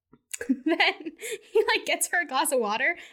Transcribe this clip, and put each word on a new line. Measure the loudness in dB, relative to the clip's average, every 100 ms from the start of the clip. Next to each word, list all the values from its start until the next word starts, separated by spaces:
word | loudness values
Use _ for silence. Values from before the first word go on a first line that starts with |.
| _ -20 -14 -10
<laughs> | -2
then | 0 2 2 2 0 -10 -10 -10 -10 0
he, | 2 4
like, | 0 0
gets | -2 0
her | -2
a | 0
glass | 0 2
of | 2
water, | 2 0 0 -2 -8